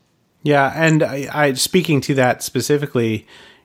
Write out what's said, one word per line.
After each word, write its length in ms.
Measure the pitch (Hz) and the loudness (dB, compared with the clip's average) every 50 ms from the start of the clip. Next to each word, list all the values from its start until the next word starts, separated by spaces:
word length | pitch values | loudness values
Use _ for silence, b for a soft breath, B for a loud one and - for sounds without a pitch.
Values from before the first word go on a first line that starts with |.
| _ _ _ _ _ _ _ _ - | _ _ _ _ _ _ _ _ -2
Yeah, 280 | 151 147 143 139 131 - | 0 2 2 2 0 0
and 260 | 151 165 160 156 156 | 0 0 2 2 2
I, 260 | 156 113 127 143 135 - - | 0 0 -4 -6 -8 -6 -2
I, 200 | 151 147 143 135 | 0 0 0 0
speaking 480 | 131 - - - 185 165 165 156 135 | -2 -4 0 0 0 0 2 0 0
to 120 | - - 143 | 0 0 0
that 300 | 135 127 123 120 - - | 2 2 2 0 -2 -4
specifically, 800 | - - 127 117 - 147 147 147 143 - 123 117 113 110 107 - B B B B B B B B | -8 -6 -4 -2 0 0 -2 -2 -2 -2 -2 0 0 -2 -4 -6 B B B B B B B B